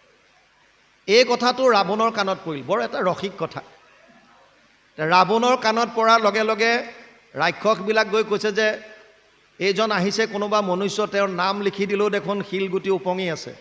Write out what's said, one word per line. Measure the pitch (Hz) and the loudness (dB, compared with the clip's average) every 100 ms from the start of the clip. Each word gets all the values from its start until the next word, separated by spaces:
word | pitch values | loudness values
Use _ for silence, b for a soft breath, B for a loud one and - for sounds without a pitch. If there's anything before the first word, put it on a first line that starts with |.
| _ _ _ _ _ _ _ _ _ _ - | _ _ _ _ _ _ _ _ _ _ 2
এই | 226 | 4
কথাটো | 247 240 240 254 262 | 4 2 0 2 2
ৰাৱণৰ | 208 180 214 226 | 4 2 0 0
কাণত | 220 196 185 | 0 -2 -4
পৰিল, | 170 143 | -6 -8
বৰ | 127 208 | -4 -2
এটা | 226 - | -2 -2
ৰসিক | 185 165 196 - | -2 -2 -6 -6
কথা। | 165 156 - - _ _ _ _ _ _ _ _ _ _ _ - | -8 -8 -16 -20 _ _ _ _ _ _ _ _ _ _ _ -6
ৰাৱণৰ | 156 180 180 226 247 254 | 2 4 4 4 2 2
কাণত | 220 226 226 | 0 0 -2
পৰাৰ | 226 226 226 | 2 4 4
লগে | 208 214 | 4 2
লগে | 220 214 226 240 - - - _ _ | 0 0 0 0 -4 -16 -20 _ _
ৰাক্ষসবিলাক | 135 170 - 202 220 196 220 208 | -2 -2 0 0 0 0 0 2
গৈ | 214 | 0
কৈছে | 214 208 214 | 0 -2 -2
যে, | 202 214 - - - - _ _ _ _ - | 0 0 -2 -10 -20 -20 _ _ _ _ -4
"এইজন | 190 196 220 | -2 0 0
আহিছে, | 202 190 220 220 | 0 0 0 -2
কোনোবা | 202 208 214 | -2 0 0
মনুষ্য, | 196 180 196 - 208 | 0 -2 -2 -2 -2
তেওঁৰ | 202 196 | 0 -2
নাম | 180 190 202 | 0 -2 -2
লিখি | 202 190 196 | -4 -2 -2
দিলেও | 196 208 | 0 0
দেখোন | 196 175 202 | -2 -4 -6
শিল | 190 185 196 | -4 -4 -4
গুটি | 185 190 | -4 -2
উপঙি | 190 185 185 180 | -2 -2 -4 -4
আছে। | 151 123 123 | -6 -10 -16